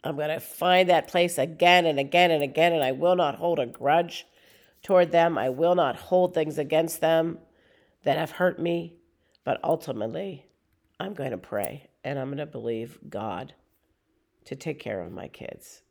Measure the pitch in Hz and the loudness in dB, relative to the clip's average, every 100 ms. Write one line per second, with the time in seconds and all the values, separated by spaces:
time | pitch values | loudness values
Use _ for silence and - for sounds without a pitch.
0 | 151 147 151 156 - - 175 180 185 170 | -8 -6 -4 -6 -8 -4 4 4 6 4
1 | - 185 175 175 143 160 175 180 170 139 | 2 0 0 0 -4 2 6 6 4 0
2 | 139 170 180 160 143 156 170 165 131 131 | 2 4 4 4 0 2 2 4 0 2
3 | 170 180 151 139 170 165 120 - 139 160 | 2 2 0 0 -2 -2 -4 -2 2 2
4 | 175 - - _ _ _ _ _ - 185 | 2 -8 -18 _ _ _ _ _ 2 4
5 | 175 170 170 156 131 127 165 180 147 120 | 4 4 2 2 -2 0 2 4 2 -2
6 | - 185 180 180 156 151 139 156 165 - | 0 2 2 0 -2 -4 0 0 0 0
7 | 160 165 165 165 _ _ _ _ _ _ | 2 2 0 -6 _ _ _ _ _ _
8 | - 147 156 - 180 - 170 170 170 - | -2 -2 -4 0 -2 0 -2 -2 -4 -16
9 | _ _ _ _ - - 160 156 - 113 | _ _ _ _ -6 -4 0 -2 -2 -8
10 | 110 156 196 156 _ _ _ _ _ _ | -6 -6 -10 -12 _ _ _ _ _ _
11 | 190 208 139 107 - 101 98 143 _ _ | -10 -6 -8 -8 -8 -6 -6 -10 _ _
12 | 123 139 131 139 147 123 117 113 117 - | -8 -6 -6 -8 -10 -8 -6 -6 -8 -14
13 | - - 107 90 131 _ _ _ _ _ | -14 -10 -8 -8 -12 _ _ _ _ _
14 | _ _ _ _ - 139 165 151 113 101 | _ _ _ _ -16 -12 -10 -10 -8 -8
15 | 87 90 - - - - - - _ | -8 -12 -16 -14 -16 -16 -20 -20 _